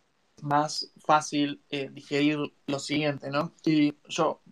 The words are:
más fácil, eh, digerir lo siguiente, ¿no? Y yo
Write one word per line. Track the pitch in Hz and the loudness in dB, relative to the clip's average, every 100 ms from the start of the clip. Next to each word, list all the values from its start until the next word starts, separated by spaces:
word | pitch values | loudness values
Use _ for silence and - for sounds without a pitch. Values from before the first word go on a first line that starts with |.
| _ _ _ - | _ _ _ -12
más | 147 147 151 - - _ | 0 0 0 -4 -10 _
fácil, | - 156 151 147 143 143 - | 2 2 2 -2 -2 -4 -8
eh, | 143 135 | -8 -8
digerir | 139 - 143 147 151 143 _ - | -12 -4 0 2 0 -4 _ -6
lo | 139 | -6
siguiente, | - 151 151 135 139 | -2 -2 0 -2 -4
¿no? | 143 170 _ 160 | -4 -4 _ 2
Y | 151 147 - - | 4 4 0 -8
yo | - 151 - _ | -2 -2 -2 _